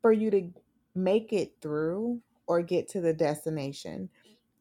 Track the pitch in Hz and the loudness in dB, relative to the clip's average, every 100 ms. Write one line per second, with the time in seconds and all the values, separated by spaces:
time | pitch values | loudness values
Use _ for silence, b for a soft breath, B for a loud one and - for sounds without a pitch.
0 | 233 220 220 202 175 - _ _ _ 180 | 4 4 4 2 0 -12 _ _ _ -2
1 | 185 208 220 202 - _ 156 151 156 185 | 2 2 2 -2 -2 _ -6 -2 -2 -2
2 | 233 240 - _ - 170 170 180 - 202 | -4 -6 -10 _ 0 0 2 -2 -2 -2
3 | 170 160 160 147 - 156 139 139 - - | 0 2 0 0 -4 -4 -6 -10 -12 -10
4 | 190 b b 214 _ _ | -12 b b _ _ _